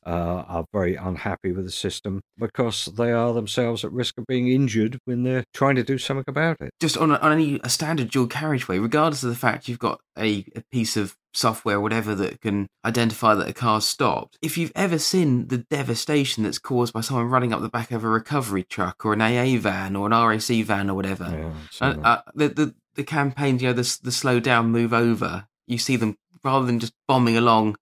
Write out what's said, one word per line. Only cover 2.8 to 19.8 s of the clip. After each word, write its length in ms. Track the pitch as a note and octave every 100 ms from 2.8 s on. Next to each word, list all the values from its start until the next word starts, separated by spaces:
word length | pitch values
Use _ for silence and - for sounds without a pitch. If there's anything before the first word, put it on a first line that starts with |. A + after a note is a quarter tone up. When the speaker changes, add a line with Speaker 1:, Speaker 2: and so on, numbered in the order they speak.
| - F2
Speaker 1:
they 160 | A#2
are 220 | A#2 A#2+
themselves 500 | A#2 G#2+ - A#2+ A#2
at 80 | -
risk 240 | A#2+ A#2+ -
of 80 | A2+
being 220 | B2+ B2
injured 500 | C3 C3+ G#2+ A2 B2+
when 200 | - B2
they're 200 | B2+ B2+ A#2+
trying 240 | - C#3 C3+
to 60 |
do 160 | A#2 C3+
something 260 | - C3+ C3
about 320 | C#3 D#3+ D#3+
it. 100 | - -
Speaker 2:
Just 160 | E3 -
on 140 | D#3+
a, 60 | C#3+
on 160 | D3+
any, 280 | D#3 D#3 C#3
a 60 | A#2+
standard 420 | - D3+ D#3+ A#2
dual 160 | C#3 B2
carriageway, 520 | C3+ D#3 C#3 - F#2
regardless 440 | A2+ D3+ D#3+ C#3+
of 60 | B2+
the 80 | A#2+
fact 320 | B2 - -
you've 100 | A#2+
got 220 | A2+ - _ -
a, 300 | A2 G#2 F#2+ -
a 60 | -
piece 240 | B2+ A2+ -
of 180 | G2 - _
software, 440 | - A#2+ A2 - G2+
whatever, 360 | G#2 A2+ G#2+
that 260 | G2+ G2 -
can 260 | A2+ G2+ G2 _
identify 520 | - A#2 A#2 G#2+ A#2
that 140 | G#2 -
a 40 |
car's 320 | - A#2+ G#2+
stopped, 540 | G2+ - B2+ C2 - _
if 160 | D#3 C#3+
you've 160 | E3
ever 240 | - F#3+ E3
seen 500 | D3 F#3 E3 B2 -
the 100 | B2+
devastation 840 | A#2 D3+ C3 A2+ - D3+ C3+ -
that's 140 | G#2 -
caused 360 | - B2+ A#2+
by 80 | A2+
someone 240 | A2+ C3 A#2
running 240 | B2+ B2
up 80 | A2
the 80 | A2
back 220 | A#2 A2
of 100 | A#2
a 60 | A2
recovery 540 | A2 A2 D3 A#2+ G2
truck 420 | F2+ - F#2 -
or 80 | G#2+
an 80 | G#2+
A 160 | A2 B2
A 200 | B2+ B2+
van 380 | G#2 F#2